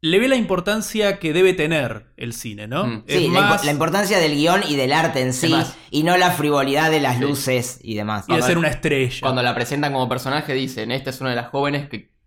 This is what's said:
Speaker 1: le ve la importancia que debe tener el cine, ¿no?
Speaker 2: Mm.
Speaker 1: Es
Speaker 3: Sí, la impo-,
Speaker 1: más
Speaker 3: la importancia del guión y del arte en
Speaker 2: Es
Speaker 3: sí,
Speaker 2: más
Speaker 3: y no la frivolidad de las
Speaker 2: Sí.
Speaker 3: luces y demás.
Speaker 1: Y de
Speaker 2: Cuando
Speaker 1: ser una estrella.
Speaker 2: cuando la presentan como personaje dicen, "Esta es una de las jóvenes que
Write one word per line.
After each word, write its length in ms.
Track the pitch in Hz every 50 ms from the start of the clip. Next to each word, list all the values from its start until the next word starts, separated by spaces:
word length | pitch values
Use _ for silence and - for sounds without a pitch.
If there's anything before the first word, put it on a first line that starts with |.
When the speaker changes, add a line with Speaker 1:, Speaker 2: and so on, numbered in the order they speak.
Speaker 1:
le 180 | - 160 170 196
ve 80 | 233 262
la 80 | 269
importancia 840 | 247 226 - 190 180 170 202 208 220 214 - - 220 208 202 196 190
que 140 | - 160 147
debe 200 | 175 185 190 180
tener 540 | 180 151 151 165 156 135 113 107 107 - - _
el 160 | - - 120 117
cine, 360 | - - 120 104 104 107 107
¿no? 180 | 123 156 202
Speaker 2:
Mm. 160 | 160 113 107 -
Speaker 1:
Es 120 | - - 180
Speaker 3:
Sí, 100 | 170 131
la 120 | 127 -
impo-, 80 | 202 208
Speaker 1:
más 140 | 202 202 -
Speaker 3:
la 60 | 147 147
importancia 460 | 139 160 - 156 196 208 185 214 190
del 160 | 165 156 147
guión 260 | 143 147 165 180 196 202
y 100 | 160 147
del 160 | 139 131 127 143
arte 280 | 156 165 156 123 139
en 80 | 127 127
Speaker 2:
Es 80 | 127
Speaker 3:
sí, 120 | 127 - 165
Speaker 2:
más 280 | 160 165 165 - - - - -
Speaker 3:
y 140 | - 143 156
no 120 | 170 180
la 140 | 180 180 175
frivolidad 600 | - - 147 147 147 143 139 139 139 147 156 160
de 100 | 156 156
las 160 | 143 131 123
Speaker 2:
Sí. 60 | 120 131
Speaker 3:
luces 580 | 143 143 131 - 135 127 123 117 - - - -
y 120 | 117 110
demás. 280 | 104 104 107 107 104 98 -
Speaker 1:
Y 40 | -
de 60 | 160
Speaker 2:
Cuando 80 | 156
Speaker 1:
ser 120 | - 175 170
una 100 | 165 151
estrella. 500 | 127 - - 160 143 135 131 123 - -
Speaker 2:
cuando 220 | - 131 127 123 123
la 120 | 123 117
presentan 380 | 120 120 - 147 143 147 147 139
como 160 | 131 127 120
personaje 460 | 127 123 - 135 135 151 147 - 135
dicen, 360 | 131 156 131 127 113 107 113 123
"Esta 180 | 135 131 135
es 100 | 127 -
una 100 | 135 131
de 60 | 120
las 120 | 120 120 -
jóvenes 400 | - 139 143 143 143 143 143 143
que 280 | - 107 - _ _ _ _